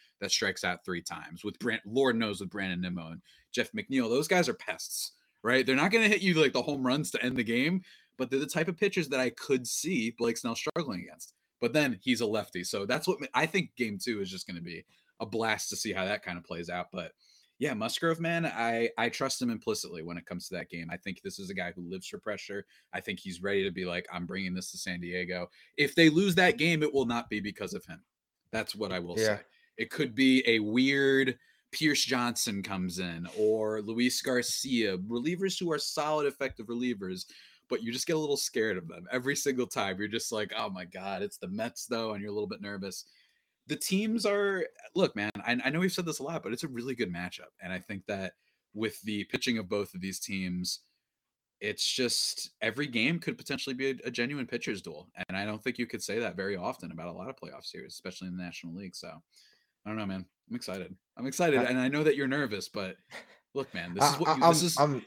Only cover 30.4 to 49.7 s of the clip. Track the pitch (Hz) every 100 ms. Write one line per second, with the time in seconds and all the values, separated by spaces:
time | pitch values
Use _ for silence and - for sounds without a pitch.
30.4 | 117 113 104 120 135 139 139 135 135 -
31.4 | _ _ _ - 156 139 117 127 120 117
32.4 | 120 98 98 95 92 85 90 82 87 104
33.4 | 107 110 107 107 104 113 123 - 139 123
34.4 | 120 - 143 120 104 92 101 117 147 175
35.4 | 196 - 175 151 - - 151 156 143 -
36.4 | 135 - 110 120 123 104 95 92 - -
37.4 | - _ _ 123 117 127 - 160 151 139
38.4 | - 120 110 92 82 85 90 127 131 139
39.4 | 143 127 120 - 98 92 104 113 - 110
40.4 | 104 110 110 92 90 92 95 95 104 -
41.4 | 92 104 117 - - 117 110 104 104 104
42.4 | 98 104 101 101 98 - - _ _ _
43.4 | _ _ - - - 190 220 226 202 202
44.4 | 202 185 160 - - 175 160 107 104 101
45.4 | 117 123 127 156 185 190 170 143 139 165
46.4 | - 120 160 120 127 120 98 87 90 -
47.4 | - _ 90 92 - 101 - 98 92 -
48.4 | _ _ _ 107 110 - 104 104 95 127
49.4 | 131 113 92